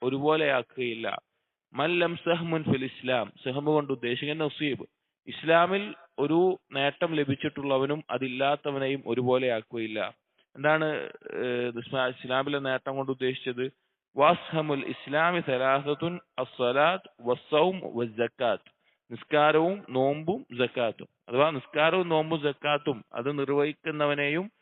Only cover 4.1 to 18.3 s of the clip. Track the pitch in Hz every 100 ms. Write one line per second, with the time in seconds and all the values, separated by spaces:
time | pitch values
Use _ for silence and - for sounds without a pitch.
4.1 | 127 143 156 156 - 151 123 - _ _
5.1 | _ - - 151 165 175 196 208 - -
6.1 | - 143 160 185 185 _ 139 139 - 175
7.1 | 160 143 139 151 - 139 135 139 151 -
8.1 | 127 131 127 139 147 147 139 135 139 -
9.1 | 117 127 127 131 113 110 120 113 107 98
10.1 | - _ _ _ - 143 156 156 151 71
11.1 | - - - 123 123 123 117 117 135 127
12.1 | 127 127 127 135 143 135 131 - 135 135
13.1 | 131 131 131 - 123 131 - _ _ _
14.1 | - 151 - - 160 156 143 127 127 -
15.1 | 143 170 175 151 127 131 139 143 147 170
16.1 | 175 - - 127 - 123 131 151 185 -
17.1 | _ 120 123 - 151 175 190 - 117 120
18.1 | 107 117